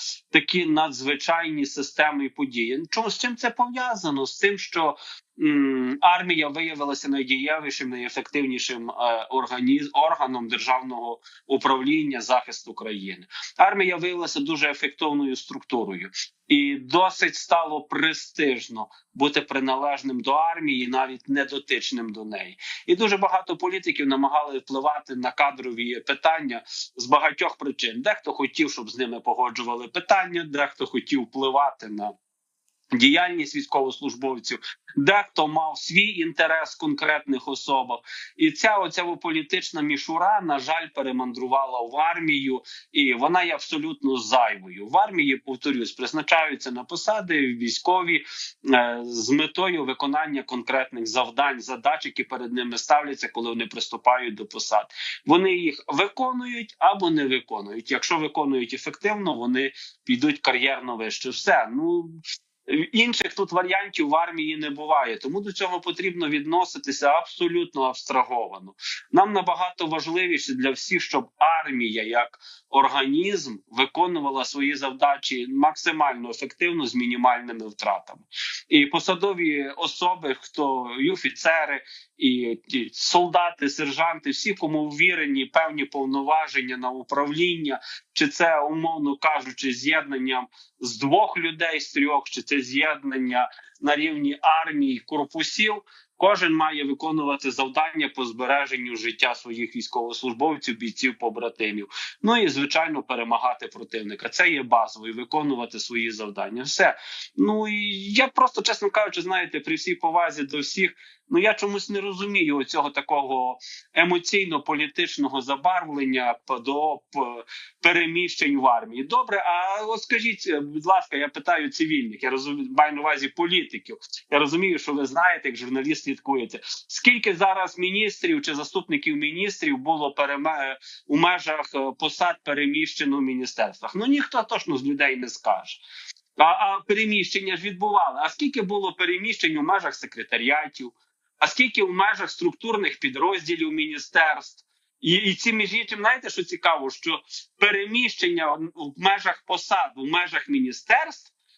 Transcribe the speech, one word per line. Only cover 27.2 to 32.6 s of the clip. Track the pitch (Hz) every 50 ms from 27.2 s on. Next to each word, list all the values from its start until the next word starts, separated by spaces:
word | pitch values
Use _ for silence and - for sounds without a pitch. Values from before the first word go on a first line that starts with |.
| 151 151 156 - 180 165 - -
причин. | 143 143 - - 120 117 110 120
Дехто | 139 208 202 - - 151 139
хотів, | - 139 131 - - 156 139
щоб | - 135 117 107
з | 110 120
ними | 127 117 117 113
погоджували | - 127 110 120 123 123 113 120 120 117 120 117 120 113
питання, | - 180 175 - 202 190 185 180 175 170 165
дехто | 156 139 143 143 139 - - 135
хотів | - - 123 - - 147 135 117
впливати | 110 - 131 135 135 131 139 143 139 - - 113 107
на | 104 104 104 104 101 _ _ _ _ _ _ _ _ _